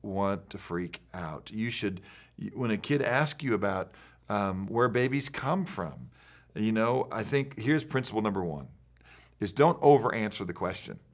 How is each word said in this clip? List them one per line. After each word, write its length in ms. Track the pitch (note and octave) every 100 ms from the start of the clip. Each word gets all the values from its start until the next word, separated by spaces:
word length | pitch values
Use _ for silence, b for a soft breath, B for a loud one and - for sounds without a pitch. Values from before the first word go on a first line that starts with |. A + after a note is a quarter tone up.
want 480 | G#2 F#2+ G2 G2 -
to 80 | G2
freak 440 | - F2 F2 - -
out. 380 | F#2 D#2+ D2+ -
You 160 | G#2+ A#2
should, 320 | A#2 G2+ F#2 B B B -
y-, 120 | -
when 160 | - A#2
a 80 | G#2
kid 240 | - C#3+
asks 400 | B2 B2+ D3+ -
you 100 | C3+
about, 400 | G#2 G2+ F#2+ - b b b -
um, 380 | G#2 G2 F#2 G2
where 200 | A2+ B2
babies 400 | B2 B2+ C#3 -
come 360 | - C#3 F#3 F3
from, 440 | - E2 B1 B1 b b b b
you 180 | - A2
know, 340 | A2 A#2 B2+ C3
I 100 | A2
think 360 | G#2 C#3 C#3 -
here's 260 | A#2+ D#3
principle 380 | D#3 C3 A#2+ A2
number 200 | G#2+ F#2+
one, 240 | F2 D2 C2 - - - b b b b
is 140 | G2+
don't 260 | - D#3 -
over-answer 600 | C#3+ C#3 A#2 A2+ G#2+ -
the 80 | F2+
question. 460 | E2+ F2+ F#2+ - - -